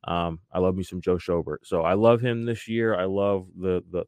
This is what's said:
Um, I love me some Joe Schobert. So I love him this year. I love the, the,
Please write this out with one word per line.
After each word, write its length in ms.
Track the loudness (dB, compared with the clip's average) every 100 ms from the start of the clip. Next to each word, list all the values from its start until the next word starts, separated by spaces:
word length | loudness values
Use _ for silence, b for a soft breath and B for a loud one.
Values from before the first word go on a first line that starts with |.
Um, 360 | -6 -2 -2 -6 _
I 80 | 0
love 160 | 2 0
me 80 |
some 180 | -4 -4
Joe 140 | 0 0
Schobert. 440 | 0 -2 -2 -8
So 180 | -4 0
I 120 | 2
love 260 | 4 6 4
him 240 | 2 -2 -4
this 220 | -6 -4
year. 320 | -2 0 0
I 60 | 0
love 420 | 0 0 0 -4 -6
the, 260 | -2 -2 -2
the, 140 | -6